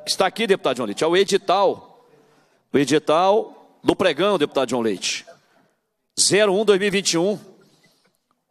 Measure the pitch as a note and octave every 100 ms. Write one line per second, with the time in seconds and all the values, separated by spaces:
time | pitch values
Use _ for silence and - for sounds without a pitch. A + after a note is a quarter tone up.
0 | - - F#3 G3+ G#3+ F#3 D3 B2+ G#2+ G2+
1 | D#3 F3+ G3 G3 - F#3+ F3+ A2 - -
2 | _ _ _ _ _ _ _ C3 C3+ D3+
3 | - D#3 F#3+ G#3+ G#3+ - - _ - F3
4 | F#3 D3 G3+ F3+ D3 C#3 B2 B2 A2+ F2+
5 | - - - - _ _ _ _ _ _
6 | _ - - F#3+ G#3+ F#3+ G#3 F#3+ G#3 G3
7 | - E3 F#3+ F3+ - - _ _ _ _
8 | _ _ _ _ _